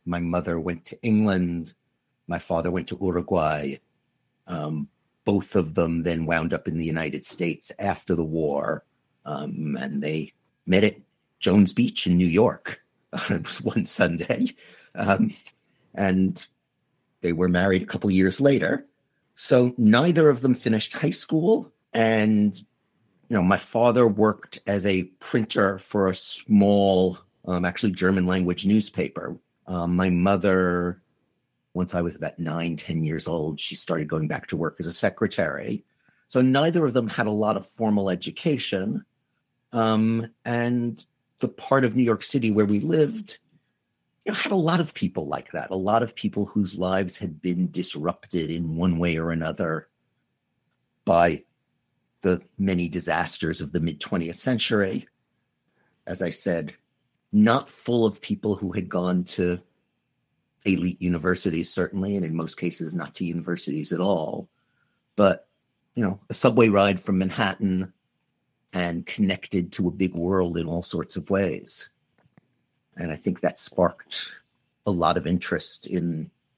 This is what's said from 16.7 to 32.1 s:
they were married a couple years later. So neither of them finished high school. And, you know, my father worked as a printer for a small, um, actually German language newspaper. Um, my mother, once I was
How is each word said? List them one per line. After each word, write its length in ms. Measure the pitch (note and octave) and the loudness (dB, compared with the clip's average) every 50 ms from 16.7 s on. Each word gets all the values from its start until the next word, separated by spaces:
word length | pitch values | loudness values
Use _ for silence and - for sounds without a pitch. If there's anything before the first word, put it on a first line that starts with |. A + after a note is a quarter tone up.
| _ _ _ _ _ _ _ _ _ _ | _ _ _ _ _ _ _ _ _ _
they 120 | - E2+ | -4 -2
were 160 | E2 E2 F#2 F2+ | 0 2 2 2
married 340 | F2 F2 F#2 G2 F#2+ F#2 | 2 2 4 4 2 2
a 40 | - | 0
couple 240 | - - - - G#2 | -2 -6 -2 0 2
years 300 | F#2 F#2 F#2 F#2+ - - | 4 4 4 4 4 4
later. 460 | C3+ C#3 C#3 A2+ D#2+ - - - - _ _ _ _ _ _ _ _ _ _ | 4 4 4 4 2 0 -2 -2 -4 _ _ _ _ _ _ _ _ _ _
So 400 | - - - C3+ B2 B2 B2 B2 | -8 0 4 4 4 4 4 2
neither 540 | - A2+ G#2+ A2+ A#2+ D#3 F3+ D#3+ E3+ D#3+ D3 | 4 6 6 6 6 6 4 6 6 6 6
of 100 | C3+ A#2+ | 6 4
them 140 | C3 C3 B2 | 4 2 2
finished 400 | - - A#2+ A2 G#2+ - - - | 2 2 0 0 0 0 -4 -4
high 160 | - - D#3 | -2 -2 -2
school. 600 | - - - - - D#3 D#3+ G3 A3+ - - - _ _ _ _ | -2 -2 -4 -2 0 0 2 2 2 2 0 -6 _ _ _ _
And, 680 | - A3+ A2+ A2+ A2+ G#2+ G#2+ G#2+ G#2+ G#2 G#2 G#2 F#2+ - - _ _ _ _ _ _ _ _ _ _ _ _ - | 0 2 2 4 4 4 4 4 4 4 2 2 0 -4 -12 _ _ _ _ _ _ _ _ _ _ _ _ -2
you 80 | A#2+ | 0
know, 60 | G2+ | 2
my 160 | F2+ F2+ G2 - | 4 4 2 2
father 500 | - - - A#2 A#2+ B2 A2 B2+ A#2+ A2+ | 0 -2 0 2 4 4 6 6 4 4
worked 520 | G2 G2+ G#2+ G#2+ G#2 - - - - - - | 4 4 4 2 2 0 -6 -18 -18 -10 -4
as 200 | G2 G2+ G2+ F#2 | -2 -2 0 2
a 180 | G2+ F#2+ F#2+ F2+ - _ - | 2 2 0 0 -4 _ -18
printer 580 | - - - A#2+ G#2+ - - G#2+ G2+ G2 G2 F#2+ | -6 -2 -2 -2 0 0 0 2 2 2 0 -2
for 300 | - - - G#2 F#2+ F#2 | -6 -4 0 0 2 2
a 60 | F#2 | 0
small, 1040 | - - - - - - - G#2+ G2+ G2+ G2+ G2+ G2+ G2 G2 F#2+ F#2 F#2 F2+ F2+ - - _ _ _ - | 0 -4 -4 -6 -6 0 4 6 6 6 6 6 6 4 4 4 4 4 2 0 -4 -12 _ _ _ -6
um, 200 | F2 F2+ F2 F2+ | -4 -2 -2 -2
actually 280 | F2 - - - G#2+ | -2 -2 0 -2 -2
German 340 | F2+ - F2+ F#2 G2 F#2+ F2+ | 0 2 2 2 2 2 2
language 400 | F2+ F#2 F#2 F2+ F2+ F2 - G2 | 2 2 0 0 0 -2 0 2
newspaper. 720 | G2 G#2+ A2 G2+ - - - D2+ - - E2 - - E2+ - _ _ _ _ _ | 2 2 2 2 0 -2 -4 -6 -4 -6 -8 -10 -10 -10 -12 _ _ _ _ _
Um, 280 | - F#2 F2 E2+ F2 F2 | -6 -4 -2 -2 0 2
my 160 | F2+ F#2+ F#2 | 2 2 2
mother, 920 | F2+ F2 F2+ G2 G2+ F#2 G2 G2 F#2+ F#2 F#2 F2+ F2 F2 F2 F2 F2+ - _ _ _ _ _ _ _ _ _ _ _ _ _ _ - | 2 2 4 2 2 2 2 2 2 2 2 2 0 0 -2 -4 -6 -8 _ _ _ _ _ _ _ _ _ _ _ _ _ _ -6
once 200 | F2+ F2+ F2+ - | -4 -4 -2 -2
I 60 | F2 | -2
was 160 | E2+ E2+ | -2 -2